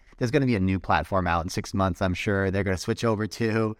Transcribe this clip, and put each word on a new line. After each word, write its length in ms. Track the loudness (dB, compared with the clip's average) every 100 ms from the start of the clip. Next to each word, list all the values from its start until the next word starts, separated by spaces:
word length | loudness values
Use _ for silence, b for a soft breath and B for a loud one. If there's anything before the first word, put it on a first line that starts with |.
| b -4
There's 140 | 0
gonna 140 | 2 2
be 100 | 2
a 40 |
new 200 | 2 0
platform 460 | 2 0 2 0 0
out 180 | 0
in 60 | -2
six 240 | -6 -6
months, 280 | 0 0 2
I'm 120 | 0
sure, 380 | 0 0 0 2
they're 120 | 0
gonna 140 | 0 -2
switch 260 | -2 -2
over 220 | 0 0 -4
to, 500 | -2 0 0 0 -4